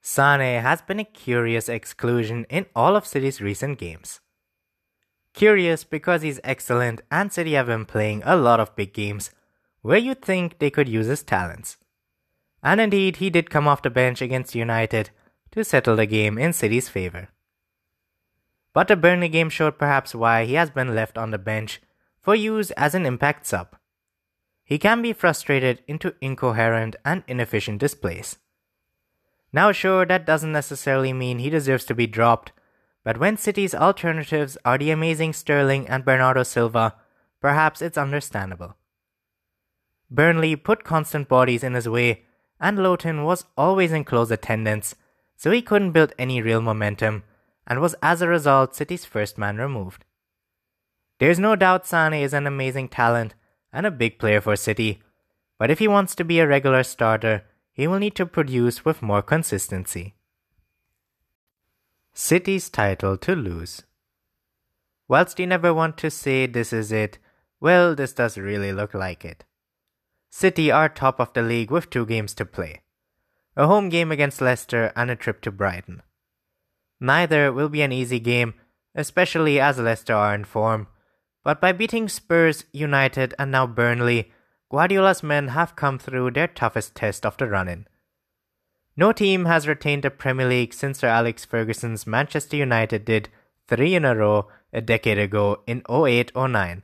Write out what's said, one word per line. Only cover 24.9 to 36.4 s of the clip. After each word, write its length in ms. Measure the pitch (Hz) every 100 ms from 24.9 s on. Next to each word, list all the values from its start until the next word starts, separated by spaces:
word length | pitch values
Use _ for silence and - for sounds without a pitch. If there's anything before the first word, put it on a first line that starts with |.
| 233
be 120 | 233
frustrated 720 | 214 175 156 - 139 127 120 -
into 300 | 151 - -
incoherent 760 | 135 127 127 113 113 113 113 -
and 180 | 139 180 -
inefficient 500 | 123 113 110 - 104
displays. 600 | 143 - 95 85 - - _ _ _ _ _ _ _ _ _ _ _
Now 180 | 143 202
sure, 340 | 190 190 190 180
that 200 | 185 156
doesn't 240 | 156 156
necessarily 600 | 151 - 139 - 135 131
mean 260 | 131 127 120
he 120 | 135
deserves 340 | 156 135 131
to 100 | -
be 140 | 117 117
dropped, 420 | 110 120 117 - _ _ _ _ _
but 140 | 113 113
when 180 | 180 214
City's 400 | - 202 196 -
alternatives 840 | 175 196 170 160 143 151 143 143
are 120 | 120 131
the 140 | 147
amazing 440 | 156 160 156 160
Sterling 520 | 151 - 143 135 135 -
and 180 | 131
Bernardo 380 | 127 131 131 131